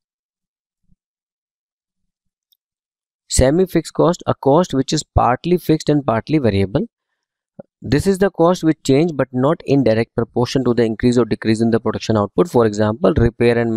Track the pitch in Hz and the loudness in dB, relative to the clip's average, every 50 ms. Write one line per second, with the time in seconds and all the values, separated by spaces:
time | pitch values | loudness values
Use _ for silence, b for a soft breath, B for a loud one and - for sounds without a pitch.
0 | _ _ _ _ _ _ _ _ _ _ _ _ _ _ _ _ _ _ _ _ | _ _ _ _ _ _ _ _ _ _ _ _ _ _ _ _ _ _ _ _
1 | _ _ _ _ _ _ _ _ _ _ _ _ _ _ _ _ _ _ _ _ | _ _ _ _ _ _ _ _ _ _ _ _ _ _ _ _ _ _ _ _
2 | _ _ _ _ _ _ _ _ _ _ _ _ _ _ _ _ _ _ _ _ | _ _ _ _ _ _ _ _ _ _ _ _ _ _ _ _ _ _ _ _
3 | _ _ _ _ _ - - - 127 131 147 175 190 175 - 165 156 - - - | _ _ _ _ _ -8 -2 0 2 2 2 0 -2 0 -2 -4 -4 -4 -2 0
4 | 147 156 175 - - - 127 - - 135 139 165 180 - - 135 135 - 165 151 | 0 0 0 -2 -4 -6 -6 -2 0 0 2 2 0 0 -2 -4 -4 -2 -4 -6
5 | - _ - - 113 117 123 - - 165 180 170 - - 156 160 - - 175 147 | -6 _ -2 0 0 0 0 -2 -2 -2 -2 -2 0 -2 -2 -2 0 -2 -2 -2
6 | 135 127 113 110 - - 143 160 131 110 98 98 98 92 104 147 220 - _ _ | 0 -2 -4 -4 -2 -2 -2 0 0 0 0 0 -2 -2 -2 -4 -6 -6 _ _
7 | _ _ _ _ _ _ _ _ _ _ _ - - _ _ _ - - 120 147 | _ _ _ _ _ _ _ _ _ _ _ -20 -20 _ _ _ -6 -2 -2 0
8 | - 196 196 180 202 190 - - 165 170 185 - - 160 151 _ - - 131 135 | 0 0 0 2 0 0 2 2 2 2 2 2 0 0 0 _ 0 2 2 2
9 | 165 180 151 135 131 - - 127 127 143 165 - - - 135 143 127 113 110 110 | 2 0 -2 -4 -4 -4 -2 -2 0 0 0 -2 -2 0 0 2 2 2 2 0
10 | 117 _ - - 117 - - 117 123 - - 139 127 123 120 117 120 110 110 - | -2 _ -4 -6 -6 -4 -2 -4 -4 -2 -2 -2 0 0 0 0 0 -2 -2 0
11 | - 123 120 123 117 107 107 - - 107 113 107 117 117 113 113 - 110 104 104 | 0 2 2 2 2 0 -2 -4 -2 -2 0 0 0 0 0 0 -2 -2 -6 -6
12 | - - 110 107 101 101 - - 180 175 - 123 113 110 104 104 107 107 110 127 | -4 -2 0 0 0 -2 0 -2 -2 0 2 2 2 2 2 0 -2 -2 -2 0
13 | 185 190 165 - 117 117 117 - 120 120 120 117 120 117 113 | 0 0 2 2 0 0 0 0 0 2 2 2 0 -2 -2